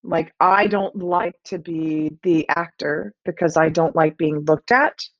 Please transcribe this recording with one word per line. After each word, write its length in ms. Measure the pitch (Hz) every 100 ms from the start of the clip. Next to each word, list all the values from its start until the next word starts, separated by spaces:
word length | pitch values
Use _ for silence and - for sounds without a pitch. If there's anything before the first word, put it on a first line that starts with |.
| -
like, 280 | 151 160 _
I 260 | 180 196 208
don't 260 | 202 190 208
like 380 | 175 175 170 - -
to 120 | 185
be 600 | 160 160 160 156 156 156
the 260 | 185 165 -
actor 640 | 165 170 _ 147 151 208 _
because 320 | - 170 170 160
I 140 | 160
don't 260 | 165 165 170
like 220 | 156 156
being 260 | 160 151
looked 280 | 151 156 -
at 260 | 247 294 - -